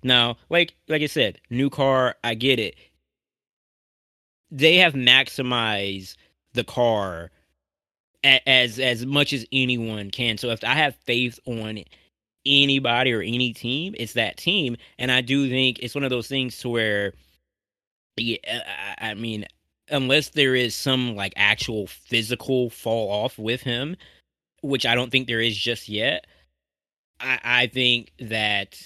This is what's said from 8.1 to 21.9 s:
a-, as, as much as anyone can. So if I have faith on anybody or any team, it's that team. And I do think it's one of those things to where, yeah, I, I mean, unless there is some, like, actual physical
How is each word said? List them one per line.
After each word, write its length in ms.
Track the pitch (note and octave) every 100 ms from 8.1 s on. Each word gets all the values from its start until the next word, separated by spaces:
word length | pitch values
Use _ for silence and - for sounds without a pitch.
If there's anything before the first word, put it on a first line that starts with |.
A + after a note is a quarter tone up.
| _
a-, 260 | - C3 -
as, 300 | C3 B2 A2
as 260 | C3 A#2
much 280 | B2+ C#3+ C#3+
as 140 | C#3 A2+
anyone 600 | C3+ B2+ B2 A2+ G#2+ G2+
can. 280 | - A#2+ G#2+
So 120 | A#2+
if 120 | A2+
I 120 | A2+
have 200 | C#3 D3 -
faith 440 | - A#2+ B2 A#2 -
on 360 | A#2 G#2+ G#2+ - _ _ _ _ _ C#3
anybody 680 | C#3 C#3 C3+ B2+ A#2+ C3
or 100 | A#2
any 300 | F#2+ A#2+ B2+
team, 420 | A2 A#2 C3+ F3+ G#3+
it's 140 | A#2
that 240 | - G#2+ -
team. 400 | - G3+ C#3 A#2+ - -
And 120 | B2
I 120 | B2+
do 260 | B2 C3+ C3+
think 300 | B2+ C3 A#2+
it's 140 | A#2+
one 100 | -
of 60 | C#3
those 180 | B2 A2+
things 300 | C3+ B2+ -
to 100 | B2+
where, 460 | A#2 A2 G#2 G2+ - _ _ _ _ _ _ _ _ _ -
yeah, 200 | A#2 A2 - A#2 - F#2+ G2 -
I, 100 | A2
I 40 |
mean, 320 | G#2 A2+ G#2+ - _ _ _ _
unless 380 | D3 C3 C#3 C#3+
there 240 | D3+ C#3
is 200 | B2+ A#2+
some, 420 | - - C3 B2 G#2
like, 160 | G2 -
actual 500 | G2+ A2 - A2
physical 840 | F#2+